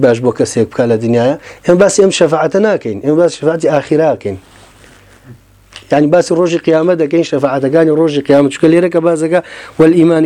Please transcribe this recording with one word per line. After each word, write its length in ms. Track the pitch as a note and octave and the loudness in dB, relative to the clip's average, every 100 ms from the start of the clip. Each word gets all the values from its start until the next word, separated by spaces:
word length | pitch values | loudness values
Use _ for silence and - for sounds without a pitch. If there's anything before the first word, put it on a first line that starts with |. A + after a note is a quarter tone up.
باش 140 | C3 A#2 | 0 0
بۆ 80 | B2 - | -2 -2
کەسێک 300 | B2 - A2 | -4 -2 -4
بکە 120 | - A#2+ | -2 -2
لە 60 | A2+ | -2
دنیاە. 320 | A#2 A#2 A#2+ D#3 - - - | -2 0 0 -2 -8 -10 0
ئێمە 120 | F3+ | 2
باسی 180 | G3 F#3+ | 2 2
ئەم 80 | G3 - | 0 2
شەفاعەتە 400 | E3 D#3 D#3 F#3+ G#3+ | 0 0 -2 0 0
ناکەین، 300 | F#3 A#2+ G2+ | -2 -4 -6
ئێمە 140 | C3 D3+ | -2 0
باسی 140 | E3+ - | 0 0
شەفاعەتی 280 | D3 E3 D#3 | -4 -2 0
ئاخیرا 340 | C#3+ - D3+ D#3 | -2 -2 0 0
ئەکەین. 240 | A#2+ G#2 F#2+ _ - - _ - - _ _ C3+ A#2+ _ _ _ - - | -2 -6 -10 _ -20 -20 _ -20 -20 _ _ -20 -20 _ _ _ -18 -4
یعنی 160 | D3 D3+ | 0 2
باسی 180 | F3 E3+ E3+ | 2 0 0
ڕۆژی 200 | F3+ E3 E3 | 0 -2 0
قیامەت 300 | D#3+ E3 F3 | 0 0 0
دەکەین، 220 | D3+ E3 D#3+ | 0 -2 -2
شەفاعەتەکانی 600 | C#3+ C#3 C3+ C3 D#3 D#3+ D3+ | -2 -2 -2 -2 0 2 2
ڕۆژی 220 | E3 D3 C#3 | 0 -2 2
قیامەت. 220 | C#3+ C#3+ | 2 2
چونکە 140 | - D#3+ | 0 2
لێرە 160 | E3+ F3+ | 2 0
کە 60 | E3+ E3 | 0 -2
بازەکە: 320 | E3 D#3+ F3 - - - - | -2 0 -2 -4 -14 -10 0
«والإيمان 440 | D#3+ F3 E3 D#3+ | 2 4 4 2